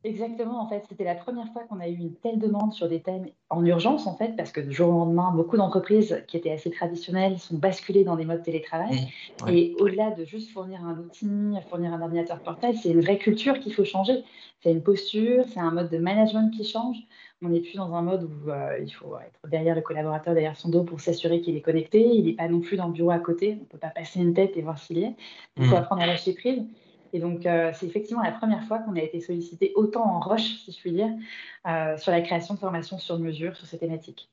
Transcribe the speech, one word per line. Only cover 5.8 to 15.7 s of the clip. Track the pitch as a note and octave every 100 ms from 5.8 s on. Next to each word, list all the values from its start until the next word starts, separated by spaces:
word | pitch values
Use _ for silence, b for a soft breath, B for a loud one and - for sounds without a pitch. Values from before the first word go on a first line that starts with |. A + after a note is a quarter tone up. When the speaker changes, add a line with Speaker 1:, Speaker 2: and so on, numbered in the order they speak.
| - G#3+ G#3+ - -
Speaker 1:
qui | E3
étaient | D#3+
assez | D#3 E3+
traditionnelles | - F3 E3+ F3 F#3 F#3+ F#3
sont | - D#3+
basculées | F#3+ F3+ - G3 F#3
dans | E3
des |
modes | D#3+ E3+
télétravail. | E3+ D#3+ D#3 E3 G3+ F#3 C3 B B -
Speaker 2:
Mmh, | -
ouais. | F3
Speaker 1:
Et | E3+ -
au-delà | G3+ F#3+ A3
de | E3+
juste | D#3+ A3 A3
fournir | G3 F#3 F#3+ E3+
un | E3
outil, | E3+ - G#3 G3+ G#3 G3+ D#3+
fournir | F3 E3+
un | E3
ordinateur | E3 E3+ E3+ D#3+
portable, | - E3 A#3+ A3+
c'est | F3+
une | E3
vraie | E3 G3+
culture | A3 G#3+ C4+ C#4
qu'il | G#3
faut | -
changer. | G3 F#3+ G3 B3+ B B B _
C'est | E3+
une | E3
posture, | E3 G3 - G#3+ A3+ B3 B3
c'est | -
un | E3